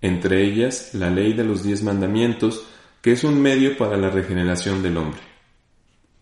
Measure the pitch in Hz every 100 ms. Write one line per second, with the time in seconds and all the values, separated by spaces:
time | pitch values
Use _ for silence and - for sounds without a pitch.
0 | 95 90 92 92 101 104 127 131 - 101
1 | 87 90 104 110 110 98 101 98 104 101
2 | 95 110 120 113 110 113 - - - _
3 | 117 123 151 143 139 131 135 135 110 101
4 | 95 95 92 90 90 87 101 95 92 82
5 | 78 - - - _ _ _ _ _ _
6 | _ _